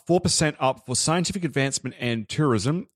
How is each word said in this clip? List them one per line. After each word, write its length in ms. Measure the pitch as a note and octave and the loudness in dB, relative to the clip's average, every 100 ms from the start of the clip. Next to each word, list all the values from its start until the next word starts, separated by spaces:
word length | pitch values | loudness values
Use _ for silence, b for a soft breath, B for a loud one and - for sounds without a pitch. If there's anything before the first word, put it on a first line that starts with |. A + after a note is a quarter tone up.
| - | 0
four 140 | F3 | 2
percent 340 | F3 - D#3 D3 | 2 2 0 0
up 260 | C3+ C3 - | 0 -2 -4
for 100 | - | -2
scientific 480 | - E3+ F3 G#3 | 0 0 0 -2
advancement 520 | E3+ - C3+ C3+ B2+ - | -4 -2 -2 -2 -8 -6
and 300 | C3 A#2 G#2+ | -4 -4 -4
tourism. 580 | - D3+ A2 G#2+ E3 A#3 | 0 2 2 2 -2 -4